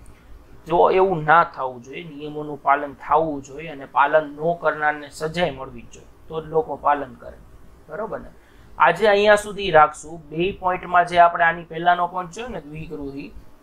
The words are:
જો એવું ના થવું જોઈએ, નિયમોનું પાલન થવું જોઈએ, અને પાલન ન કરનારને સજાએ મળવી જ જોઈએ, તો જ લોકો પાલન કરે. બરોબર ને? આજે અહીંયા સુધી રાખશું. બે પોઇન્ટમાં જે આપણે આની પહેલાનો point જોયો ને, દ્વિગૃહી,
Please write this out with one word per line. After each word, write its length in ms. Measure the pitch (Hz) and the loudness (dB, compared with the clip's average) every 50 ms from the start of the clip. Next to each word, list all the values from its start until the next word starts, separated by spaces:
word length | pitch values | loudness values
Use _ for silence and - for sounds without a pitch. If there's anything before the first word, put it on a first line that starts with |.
| - - - - - - - - - - - - - | -20 -20 -20 -20 -20 -20 -20 -20 -20 -20 -20 -18 -6
જો 240 | 156 165 180 180 160 | 0 2 4 4 6
એવું 340 | 160 190 190 190 180 160 151 | 6 4 4 2 2 0 2
ના 200 | 151 156 170 165 | 4 6 6 4
થવું 380 | 160 - 143 135 131 127 123 120 | 4 0 -8 -8 -8 -8 -10 -16
જોઈએ, 220 | 131 143 175 175 | -16 -14 -14 -14
નિયમોનું 580 | 165 143 143 151 151 151 151 151 151 147 139 - | -14 -14 -14 -14 -12 -10 -10 -10 -10 -10 -4 0
પાલન 320 | 139 139 147 147 143 135 | 0 0 0 0 -6 -10
થવું 480 | - - - 151 156 160 160 143 139 131 | -10 -4 0 0 0 0 -2 -4 -8 -12
જોઈએ, 280 | 135 131 143 160 165 | -14 -16 -16 -14 -14
અને 160 | 147 139 139 | -14 -16 -16
પાલન 400 | 127 - 123 139 143 156 156 156 143 | -4 0 0 2 4 2 2 0 -2
ન 240 | 147 147 151 170 170 170 | -6 -6 -4 -4 -4 -2
કરનારને 500 | 160 156 151 151 151 151 151 147 147 143 | -2 -4 -2 -2 -2 -2 -2 -4 -8 -16
સજાએ 400 | - - 160 160 165 175 180 156 | -12 -10 -8 -6 -4 -2 -2 -2
મળવી 320 | 135 131 131 131 123 117 117 | -4 -6 -12 -14 -16 -18 -18
જ 100 | - - | -20 -20
જોઈએ, 140 | - - - - _ - - | -20 -20 -20 -20 _ -16 -12
તો 120 | 160 160 | -10 -10
જ 40 | 156 | -8
લોકો 300 | 156 156 160 156 151 143 | -2 -2 -2 -2 -2 -4
પાલન 380 | 135 - 143 147 143 135 123 120 | -4 0 0 0 0 -2 -8 -12
કરે. 240 | - - - - - - - - - - - - - - - | -16 -18 -18 -20 -20 -20 -20 -20 -20 -20 -20 -20 -20 -18 -14
બરોબર 320 | 151 - 220 202 151 127 | -12 -10 -10 -8 -10 -12
ને? 100 | 120 - - - - _ - - - - - - | -12 -14 -20 -20 -20 _ -20 -20 -20 -12 -2 2
આજે 300 | 156 165 170 165 208 214 | 2 2 4 4 4 4
અહીંયા 280 | 202 202 208 214 208 | 4 6 6 6 6
સુધી 340 | 208 208 208 202 202 202 185 | 4 2 -2 -8 -6 0 4
રાખશું. 520 | 156 151 151 151 - - - 151 165 165 147 143 | 6 6 6 6 4 -2 -16 -16 -16 -18 -16 -10
બે 220 | 151 160 175 196 196 | -4 -4 -2 -2 -4
પોઇન્ટમાં 540 | - 180 180 180 180 180 175 180 175 175 | -4 -2 -2 -2 -4 -2 0 2 2 2
જે 120 | 165 180 175 | 4 6 6
આપણે 260 | 170 170 170 170 170 | 6 6 4 2 0
આની 200 | 165 170 175 170 | 0 0 -2 -6
પહેલાનો 440 | - 160 160 170 175 175 175 175 175 | -12 -10 -2 2 2 2 2 0 -2
point 240 | 180 185 180 170 170 | -4 -6 -10 -10 -10
જોયો 160 | 208 233 254 | -12 -12 -10
ને, 120 | 220 175 | -10 -12
દ્વિગૃહી, 760 | 143 147 151 156 160 160 160 143 143 139 139 139 160 202 - - - - - - | -12 -12 -14 -14 -14 -12 -12 -12 -10 -10 -10 -12 -12 -14 -16 -18 -20 -20 -20 -20